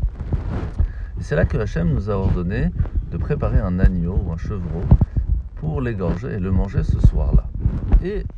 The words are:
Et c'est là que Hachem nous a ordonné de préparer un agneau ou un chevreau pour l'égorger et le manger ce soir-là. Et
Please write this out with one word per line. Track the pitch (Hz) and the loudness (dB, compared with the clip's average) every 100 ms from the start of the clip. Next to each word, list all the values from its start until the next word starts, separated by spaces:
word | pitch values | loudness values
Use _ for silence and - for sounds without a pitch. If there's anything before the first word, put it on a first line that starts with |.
| - - - - - - - - - - - - | -2 -2 -4 -4 -2 -4 -4 0 0 -2 -8 -8
Et | |
c'est | - 151 | -4 0
là | |
que | - 135 | 0 0
Hachem | 104 160 170 | -2 0 0
nous | 123 98 | 0 0
a | |
ordonné | 101 95 87 87 110 170 - - - - | 0 0 0 0 0 0 0 -2 -2 -2
de | 165 | -4
préparer | - 143 110 - | -2 0 2 2
un | - 90 | 2 4
agneau | 92 92 85 92 92 | 4 4 0 0 -2
ou | |
un | 82 | -4
chevreau | - 104 120 82 - - - - - - - - | -4 -6 -4 -2 2 4 2 0 0 -2 -4 -8
pour | 156 147 | -6 -2
l'égorger | 123 101 87 85 104 | -2 -2 -2 -2 -4
et | 107 | -4
le | 92 | 0
manger | 95 98 - | 0 0 0
ce | - - - | 0 6 6
soir-là. | 85 76 - - - - - - - | 6 4 2 2 -4 -2 -2 2 2
Et | 170 208 - | 2 -4 -6